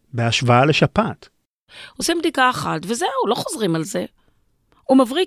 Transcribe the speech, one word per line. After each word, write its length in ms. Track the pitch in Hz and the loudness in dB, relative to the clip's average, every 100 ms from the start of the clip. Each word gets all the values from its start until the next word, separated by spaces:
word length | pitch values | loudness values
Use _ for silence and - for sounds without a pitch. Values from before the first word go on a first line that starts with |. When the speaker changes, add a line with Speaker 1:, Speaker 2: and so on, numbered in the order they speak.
| _ | _
Speaker 1:
בהשוואה 520 | 120 117 117 123 123 | -2 -2 0 4 4
לשפעת? 640 | 147 151 151 - 214 - - _ _ _ _ - - - | 4 2 2 0 -4 -6 -18 _ _ _ _ -20 -20 -8
Speaker 2:
עושים 220 | 320 339 | -4 -2
בדיקה 320 | 320 - 254 | -2 0 0
אחת, 300 | 247 170 160 175 | 0 -4 -4 -4
וזהו, 400 | 240 370 539 202 | -4 -2 -2 -2
לא 80 | |
חוזרים 400 | 240 - 277 202 | -2 -6 -4 -2
על 100 | 165 | -2
זה. 200 | 156 175 208 _ _ _ _ _ _ _ | -4 -8 -8 _ _ _ _ _ _ _
הוא 140 | - 262 | 2 4
מבריא 260 | 233 294 | 4 0